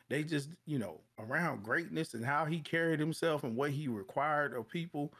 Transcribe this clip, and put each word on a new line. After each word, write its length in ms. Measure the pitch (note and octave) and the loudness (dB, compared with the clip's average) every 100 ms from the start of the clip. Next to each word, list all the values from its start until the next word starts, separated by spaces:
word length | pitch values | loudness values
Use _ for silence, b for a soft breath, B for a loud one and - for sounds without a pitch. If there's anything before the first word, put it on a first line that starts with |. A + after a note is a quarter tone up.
| _ | _
they 140 | C#3 | -2
just, 260 | D#3 E3 C#3+ F3 - | 2 0 -2 -10 -4
you 140 | C#3+ | -2
know, 200 | G2 D#2+ - - | -2 -6 -14 -12
around 440 | A2 D3 E3+ A#2 | -2 0 2 0
greatness 500 | G2+ C#3+ E3+ D#3+ D#3+ A#2 | 0 0 0 -4 -4 -2
and 100 | C3 | 0
how 200 | D3 D#3 | 2 2
he 140 | E3 | -2
carried 400 | D3 E3 E3 D#3 | 0 2 4 2
himself 440 | D#3 D#3 E3 D3 | 2 2 2 2
and 120 | C#3 A2+ | 0 0
what 160 | C#3+ | 0
he 160 | C#3 D3 | 0 -2
required 640 | A2 F#2+ - D3 D3 C#3+ | -2 -2 0 2 2 2
of 140 | B2+ A2+ | -2 -4
people. 460 | F3 E3 D3 D3 | -4 -4 -4 -4